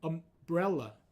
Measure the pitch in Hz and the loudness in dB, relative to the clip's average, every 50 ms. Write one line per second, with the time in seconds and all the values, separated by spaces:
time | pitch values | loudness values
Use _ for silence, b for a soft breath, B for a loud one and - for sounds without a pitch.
0 | - 160 165 165 165 - _ _ - - 165 170 185 196 190 156 120 107 107 - | -2 -2 -4 -4 -6 -12 _ _ -6 -2 0 2 2 2 2 0 -2 -6 -12 -18
1 | _ _ | _ _